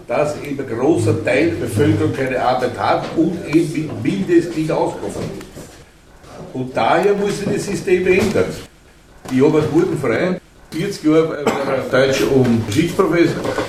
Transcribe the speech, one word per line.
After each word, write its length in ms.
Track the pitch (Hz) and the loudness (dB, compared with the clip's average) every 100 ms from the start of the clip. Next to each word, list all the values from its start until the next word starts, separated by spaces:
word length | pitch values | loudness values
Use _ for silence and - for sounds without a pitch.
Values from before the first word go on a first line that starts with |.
| - | -4
dass 260 | 131 147 - | -2 -2 -4
eben 160 | 147 135 | -8 -8
ein 200 | 110 113 | -6 -2
großer 440 | 139 - - - | 0 2 0 0
Teil 280 | 147 - 165 | 0 0 0
der 160 | - - | -2 -2
Bevölkerung 480 | - 151 156 151 | 0 2 2 0
keine 260 | 131 131 123 | -2 -4 0
Arbeit 380 | 123 127 123 101 | 0 0 -2 -2
hat 260 | 113 170 - - | -2 -2 -2 0
und 200 | 180 175 147 | 0 -2 0
eben 180 | 160 147 151 151 110 | 2 2 -2 -6 -4
mit 0 | |
mindestens 680 | 135 196 175 165 - 156 156 | -4 -2 2 2 2 -2 -2
auskommt. 440 | 143 170 - 101 - 85 98 - - - - - - - - - - - | -2 -2 -4 -8 -8 -8 -10 -14 -18 -20 -20 -20 -20 -20 -20 -20 -18 -12
Und 200 | 131 127 127 | -8 -6 0
daher 380 | 117 170 202 | 2 4 4
muss 240 | 196 202 - | 2 0 -2
sich 100 | 202 | -2
das 180 | - 202 | -4 -4
System 400 | 180 196 180 185 | -4 2 2 4
ändern. 400 | 190 220 - - - - - - - - - - | 2 2 2 -2 -4 -14 -20 -20 -20 -20 -20 -2
Ich 120 | 131 | 2
habe 160 | 147 156 | 4 4
einen 120 | 139 | 2
guten 260 | 170 190 - | 2 2 0
Freund, 420 | 123 117 180 180 - - - | -2 0 0 -4 -8 -20 -12
vierzig 340 | 156 180 131 | -6 -6 -2
Jahre, 380 | 151 160 160 147 | 2 4 2 0
äh, 20 | |
war 300 | 139 139 139 | -2 -2 -2
er 80 | 131 117 | -2 0
Deutsch- 320 | 131 135 135 | 2 4 2
und 440 | 135 135 117 113 104 | 2 4 4 2 0
Geschichtsprofessor 760 | 135 170 - 175 170 139 - - - | 0 2 2 2 4 2 0 -4 -4